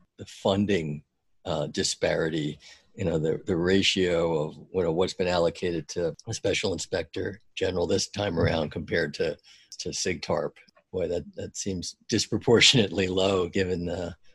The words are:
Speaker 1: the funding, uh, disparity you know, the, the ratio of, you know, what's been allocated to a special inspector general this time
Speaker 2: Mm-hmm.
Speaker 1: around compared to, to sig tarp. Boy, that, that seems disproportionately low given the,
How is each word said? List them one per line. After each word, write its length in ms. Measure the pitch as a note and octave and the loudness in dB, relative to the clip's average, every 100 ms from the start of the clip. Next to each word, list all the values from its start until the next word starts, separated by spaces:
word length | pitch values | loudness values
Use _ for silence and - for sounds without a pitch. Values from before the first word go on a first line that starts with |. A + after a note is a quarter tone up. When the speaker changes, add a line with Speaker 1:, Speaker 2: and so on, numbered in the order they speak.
| _ - | _ -18
Speaker 1:
the 100 | G2+ | -16
funding, 760 | - A2 G2 G#2 G2 D#2 D2 - _ _ _ | -4 0 2 2 2 0 -6 -12 _ _ _
uh, 220 | F#2 D#2+ D2 | -4 -2 -2
disparity 960 | E2+ - - E2+ E2 E2 D#2+ D2+ D2+ - - _ - | -2 -4 0 0 2 0 0 -2 -6 -14 -20 _ -4
you 60 | F#2 | -2
know, 120 | E2 | 0
the, 220 | D#2 - - | 0 -2 -2
the 100 | F2 | 0
ratio 580 | F2 G2 F2+ - F2+ E2+ E2+ D#2+ | 4 4 4 2 2 2 2 0
of, 60 | D#2 C#2+ - | -2 -8 -6
you 80 | F#2 | -2
know, 100 | E2+ | 0
what's 220 | D#2+ F2+ - | 2 0 0
been 140 | F2+ F2+ | 0 2
allocated 500 | E2+ E2 F#2 E2+ D#2 | 2 0 -4 -4 -6
to 260 | - E2+ D2 - | -4 -4 -4 -8
a 60 | |
special 360 | - G2 F2 G2+ | -6 -2 -2 -2
inspector 680 | F2 - F#2 D#2+ - F#2+ G2 - - | -4 -4 -4 -4 -6 -6 -8 -14 -4
general 240 | F#2 F#2 E2+ | -2 0 0
this 200 | G2 - | 0 0
time 240 | - G2+ | -2 -2
Speaker 2:
Mm-hmm. 100 | E2+ | 2
Speaker 1:
around 220 | E2 E2 D2+ E2+ | 2 2 0 -4
compared 360 | D2+ E2+ D#2+ | -2 -2 -2
to, 120 | - E2 - - - _ - | -2 -4 -4 -12 -20 _ -12
to 100 | F2+ - | -8 -4
sig 180 | G2 F2 | -4 -4
tarp. 340 | - D#2+ D2+ - - _ _ | -2 -2 -2 -8 -18 _ _
Boy, 160 | F#2 E2+ | -4 -2
that, 160 | F2 - | -2 -6
that 220 | - G2 - | -10 -10 -6
seems 400 | - F#2 E2 - - | -4 -4 -6 -12 -4
disproportionately 1000 | G#2+ - G#2+ - A2+ - C3 G2+ F2 F#2 | -2 0 0 4 6 8 6 4 2 0
low 400 | F#2 F#2+ F#2+ F2 | 2 2 2 2
given 380 | G2 F#2 F2+ E2+ | 0 0 0 -2
the, 280 | E2+ F2 F2 - | -4 -6 -10 -18